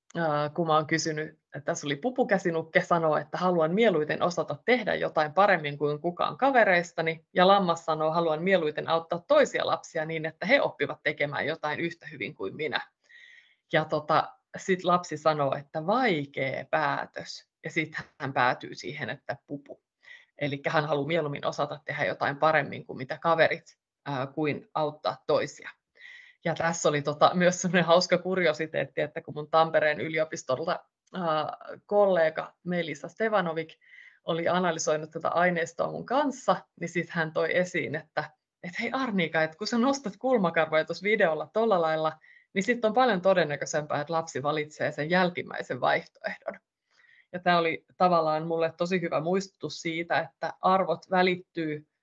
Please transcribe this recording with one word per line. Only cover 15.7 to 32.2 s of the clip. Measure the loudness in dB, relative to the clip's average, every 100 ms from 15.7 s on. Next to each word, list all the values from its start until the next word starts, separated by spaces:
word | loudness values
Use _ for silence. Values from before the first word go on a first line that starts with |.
| -8 -2
"Vaikea | 0 2 0 -4 -6 -6 -6 -4
päätös." | -2 0 -2 -6 -12 -14 -16 -20 _
Ja | -8
sit | -6 -6 -8 -14 _
hän | -6
päätyy | 0 0 0 -8 -12
siihen, | -12 -10 -8
että | -10 -10 -12 _
"Pupu." | -14 -14 -20 _ _ -20 -20 _ _
Elikkä | -8 -6 -2
hän | -2 0
haluaa | -2 -2
mieluummin | -2 -2 -4 -6
osata | -4 -6 -6 -10
tehdä | -4 -4
jotain | -2 -4 0
paremmin | 2 2 0 -8 -12
kuin | -12
mitä | -10 -4
kaverit, | 0 4 4 2 -10 _ _ _ -8
ää, | -6 -6
kuin | -4 -4 -4 -6
auttaa | -4 -4 -2 -6 -6 0
toisia. | 0 0 -8 -18 -20 _ _ -20 -20 -20 _ -6
Ja | -2
tässä | -2 0 2
oli | 2
tota, | -2 4 4
myös | 6 2 2
semmoinen | 0 2 4
hauska | 4 4 0
kuriositeetti, | 0 0 2 0 -4 -4 -4 -4
että | -6 -6
kun | -12
mun | -12 0
Tampereen | 2 4 4 2 0
yliopistolta, | -4 -2 -2 -4 -4 -4 -2 -4 -6 _ _
ää, | -6 -2 -2 -2 -8 -14 -18 _
kollega | 4 6 6